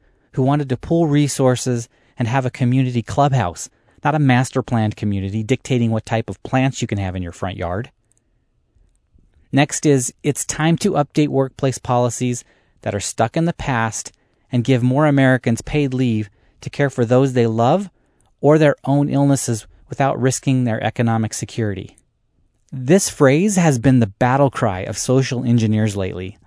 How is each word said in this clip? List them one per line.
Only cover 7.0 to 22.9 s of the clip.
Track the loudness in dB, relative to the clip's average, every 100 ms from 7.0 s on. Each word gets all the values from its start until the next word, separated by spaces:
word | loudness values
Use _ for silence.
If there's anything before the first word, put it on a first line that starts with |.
| -4 -6
in |
your | -10
front | -8 -10 -6
yard. | -6 -6 -8 _ _ _ _ _ _ _ _ _ _ _ _ _ _ _ _
Next | 0 0 0 2
is, | 2 0 -6
it's | -6 -6 -8
time | -2 0 0
to | 0
update | 0 -2 -2 0
workplace | 0 -4 -2 -4 -4
policies | -2 0 0 -2 -4 -4 -10 _ _ _
that | -8 -6
are |
stuck | -8 -2 -2 0
in |
the | -2
past | -4 -4 -2 -2 -6 -14 -20 _ _ _
and | -2
give | 0 0
more | 2 2 2
Americans | 4 4 2 0 -4
paid | -2 -2 -2
leave | 0 0 0 -4 _ _ _
to | -14
care | -2 -2
for | 0
those | 2 4 4
they | 2 0
love | 2 2 2 -2 -14 _ _ _ _
or | 4 6
their | 4 2 0
own | 0 0
illnesses | 2 2 2 0 -6 -6 _ _
without | -4 -2 0
risking | 0 0 0 0
their | 0 -2
economic | -4 -2 0 0 -2
security. | -6 -8 -4 -4 -4 -10 _ _ _ _ _ _ _ _
This | -8 2